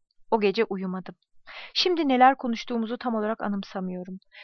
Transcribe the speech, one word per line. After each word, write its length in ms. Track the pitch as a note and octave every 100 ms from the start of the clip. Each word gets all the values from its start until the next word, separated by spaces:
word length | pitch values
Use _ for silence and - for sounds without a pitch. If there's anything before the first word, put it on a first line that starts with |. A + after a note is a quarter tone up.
| _ _ -
O 80 | A3+
gece 240 | G3+ F#3+
uyumadım. 520 | A3 F#3+ F#3+ F#3 F3+ - _ - - - -
Şimdi 340 | - F#4 E4+ C#4+
neler 280 | B3+ B3+ C4+
konuştuğumuzu 640 | B3+ A3+ - A#3 A3 A#3+
tam 180 | B3 A3
olarak 260 | G#3+ A3+
anımsamıyorum. 800 | G#3 G3+ - G3 F#3 F3+ F#3 F#3+ _ -